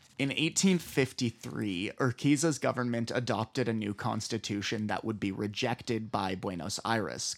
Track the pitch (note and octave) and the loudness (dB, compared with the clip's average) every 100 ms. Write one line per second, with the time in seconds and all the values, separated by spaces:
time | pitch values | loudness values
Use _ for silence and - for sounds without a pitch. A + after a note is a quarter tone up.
0 | - - C#3 B2 D#3+ - F#3+ F3+ - - | -14 -2 -2 2 2 4 6 4 2 2
1 | B2+ - A#2+ - B2 A#2+ G#2 F2+ G#2 - | 2 2 -2 -2 -8 -4 -2 -2 -4 0
2 | C3 - C#3+ C#3+ E3 C#3+ B2+ B2 B2 A#2 | 0 2 4 4 4 2 0 2 0 0
3 | A#2 B2+ A#2 G#2 A2 C3+ A#2 A2+ G#2 G2+ | 0 -2 0 0 0 0 0 0 -2 -2
4 | A#2 A2 - A2 - G2+ G2 A2 G#2 F#2 | -2 -2 -2 -4 -2 -4 -2 -2 -2 -2
5 | A2 G#2 G2 F#2+ G2+ G2 B2 A2+ - A2+ | -2 -2 -2 -2 -4 -2 -2 -2 -2 -4
6 | A2 G2+ F#2+ F#2 G2+ F2 E2+ - G#2+ A2+ | -2 -2 0 -2 -4 -4 -4 -4 0 0
7 | E2 A#1+ - | 0 -4 -6